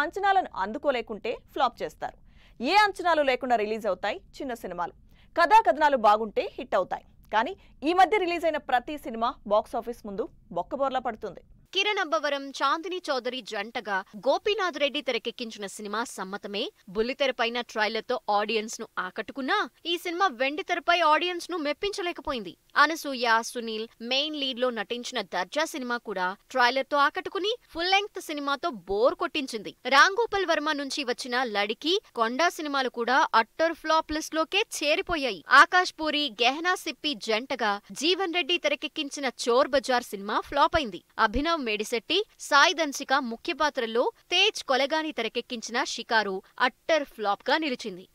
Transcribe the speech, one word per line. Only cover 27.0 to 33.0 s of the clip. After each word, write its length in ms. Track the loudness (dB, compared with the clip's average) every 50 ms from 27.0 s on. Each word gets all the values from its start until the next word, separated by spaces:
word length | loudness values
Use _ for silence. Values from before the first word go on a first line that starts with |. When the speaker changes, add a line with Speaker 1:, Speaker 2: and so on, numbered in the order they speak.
| 4
Speaker 2:
ఆకట్టుకుని 440 | 2 2 -2 -8 -6 -6 -4 -2 -2 -4 -4 _ _ -6
ఫుల్ 180 | -4 0 2 2
లెంగ్త్ 260 | 2 2 0 -10 -12 -10 -8
సినిమాతో 420 | -8 -6 -4 -4 -4 -2 -4 -6 -6 -6 -6 -4
బోర్ 280 | 0 4 4 2 2 2 -4
కొట్టించింది. 500 | -4 -2 -4 -4 -4 -6 -8 -8 -10 -12 _ -2 4 6
రామ్ 220 | 8 8 6 4 0
గోపాల్ 260 | -2 -2 0 -2 0 0
వర్మ 200 | 0 0 0 -2 -2 -4
నుంచి 220 | -4 -6 -6 -6 -4 -4
వచ్చిన 320 | -4 -6 -4 -4 -2 -2 -2 0 0
లడికి, 360 | -2 -2 -2 -4 -4 -2 -2 -2 -2 _ -4 -2 -2
కొండా 300 | 0 0 2 2 2 2 0
సినిమాలు 340 | -2 -6 -4 -2 -2 -2 -2 -2
కూడా 200 | -2